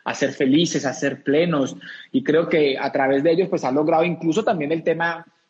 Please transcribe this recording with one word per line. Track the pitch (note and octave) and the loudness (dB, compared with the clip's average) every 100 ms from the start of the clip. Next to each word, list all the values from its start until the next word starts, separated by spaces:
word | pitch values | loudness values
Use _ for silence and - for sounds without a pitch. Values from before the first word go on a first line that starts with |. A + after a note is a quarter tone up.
| - | -8
a | |
ser | A#2 C3+ | -4 -4
felices, | - C3 D3 E3+ C#3+ C#3 | 0 2 4 2 0 -4
a | |
ser | - C#3 C3+ | -4 -6 -4
plenos. | - D3 F3 D3+ C3 - - - - | 0 2 2 0 -2 -6 -16 -18 -4
Y | C3 | -2
creo | C#3 D#3 E3 | 2 2 2
que | D#3+ C#3+ C3 | 2 2 0
a | C#3 | -2
través | C#3+ C3+ C#3 | 0 2 2
de | D#3+ | 2
ellos, | E3 F#3 | 2 2
pues, | D#3+ C3 | -2 0
han | C#3 | 0
logrado | D#3 D#3+ F3 | 2 2 2
incluso | D#3+ E3 D#3 | 0 -2 0
también | A3 F3+ C#3+ | 0 -2 -2
el | E3 | -2
tema | E3 D#3+ E3+ E3 - _ _ | -2 -2 -2 -6 -12 _ _